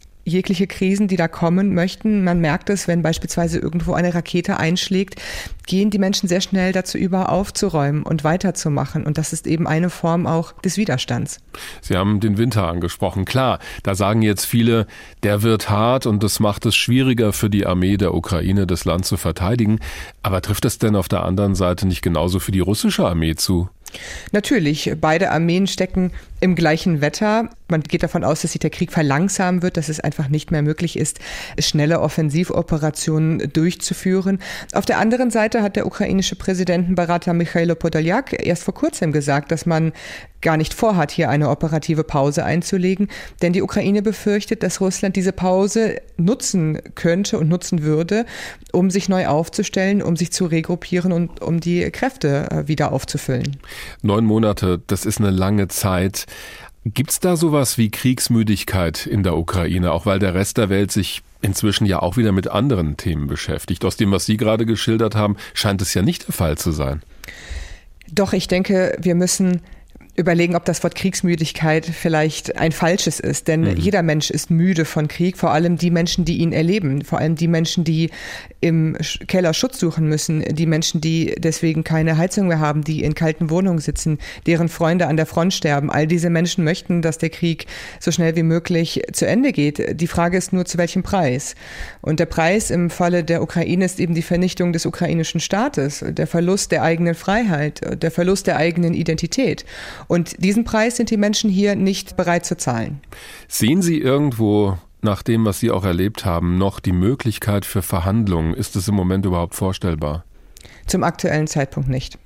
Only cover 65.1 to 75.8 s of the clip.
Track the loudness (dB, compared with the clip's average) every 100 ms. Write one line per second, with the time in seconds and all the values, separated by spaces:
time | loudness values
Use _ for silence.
65.1 | 2 0 -2 -6 -4 0 0 0 0 0
66.1 | 0 -4 -2 0 0 -2 -2 -2 -4 -10
67.1 | -20 -18 -16 -12 -12 -12 -16 -20 -20 -6
68.1 | -2 0 0 0 0 2 2 2 0 0
69.1 | 2 2 2 2 0 -4 -20 -20 -20 -10
70.1 | -2 2 4 2 0 0 -2 -2 -2 -2
71.1 | 0 0 0 -2 -2 0 0 0 -4 0
72.1 | 2 0 -2 -6 -2 0 2 2 2 0
73.1 | -2 -4 -2 0 2 2 2 2 2 2
74.1 | 2 0 -2 2 2 4 2 0 0 -2
75.1 | 0 -2 0 2 2 2 2